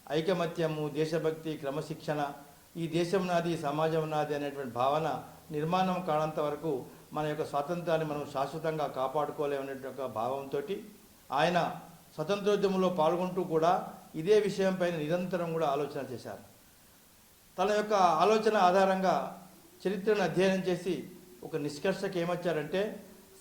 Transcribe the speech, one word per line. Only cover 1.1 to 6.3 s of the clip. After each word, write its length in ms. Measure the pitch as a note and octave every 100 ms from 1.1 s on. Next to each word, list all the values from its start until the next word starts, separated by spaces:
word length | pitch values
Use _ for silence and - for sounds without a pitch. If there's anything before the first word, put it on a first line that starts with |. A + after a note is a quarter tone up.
| E3 D#3+ D#3 D#3+ D3
క్రమశిక్షణ, 720 | C#3 D3+ D3+ D#3 - D3 C#3+ - - - - E3+
ఈ 100 | E3
దేశం 400 | D#3+ E3+ F#3+ F3+
నాది, 300 | E3+ E3+ D#3+
సమాజం 520 | C#3+ D3+ D#3+ D#3+ D#3
నాది 260 | D3+ C#3+ D3
అనేటువంటి 360 | C#3+ C#3 C3
భావన 520 | A#2 C3+ D3+ D#3 B2 - - -
నిర్మాణం 540 | D3+ D#3+ F3+ F#3 F3+ F3+
కానంత 320 | D3+ D#3